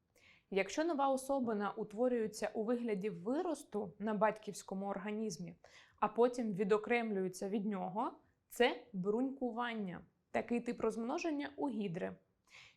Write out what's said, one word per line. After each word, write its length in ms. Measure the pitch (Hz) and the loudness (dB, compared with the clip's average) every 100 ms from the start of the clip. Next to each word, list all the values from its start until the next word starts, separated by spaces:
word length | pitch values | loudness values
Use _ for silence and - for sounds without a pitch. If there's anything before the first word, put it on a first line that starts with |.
| _ _ - - _ | _ _ -20 -20 _
Якщо 320 | 190 190 - | 0 2 2
нова 240 | 330 294 277 | 0 2 4
особина 640 | 262 262 277 240 208 202 | 2 2 0 2 0 0
утворюється 800 | - 208 202 254 240 220 214 220 | -2 -6 2 2 4 0 -2 -2
у 100 | 233 | -2
вигляді 460 | 214 240 233 208 208 | 0 0 0 0 -2
виросту 840 | 170 180 277 370 294 - 208 202 - | -4 -2 0 0 -2 -4 -6 -6 -4
на 140 | 208 | -2
батьківському 760 | 214 214 214 - - - 190 196 | 2 2 2 -6 -10 -8 -6 -4
організмі, 680 | 196 202 214 220 165 170 - - - - _ | -4 -4 -4 -4 -6 -10 -14 -20 -20 -20 _
а 80 | 208 | -2
потім 460 | 214 240 247 226 | 6 6 6 -2
відокремлюється 960 | 185 208 208 208 240 226 196 185 185 202 | 0 4 4 4 2 2 0 -2 -2 -2
від 160 | 214 202 | 0 0
нього, 460 | 196 180 185 277 - _ _ _ | -2 -2 -2 -2 -4 _ _ _
це 320 | - 240 330 - | 4 4 4 -6
брунькування. 1080 | 190 185 214 269 269 247 220 240 226 190 170 - _ _ | -4 0 2 0 0 -4 -2 -4 -4 -6 -8 -12 _ _
Такий 280 | 226 226 240 | -4 0 -2
тип 220 | 240 - | -2 -2
розмноження 680 | 226 220 226 320 349 285 285 285 | -2 0 -2 -2 -2 -2 -4 -4
у 140 | 285 | -4
гідри. 460 | 214 202 170 190 185 _ _ _ - - | -2 -2 -2 -4 -6 _ _ _ -20 -20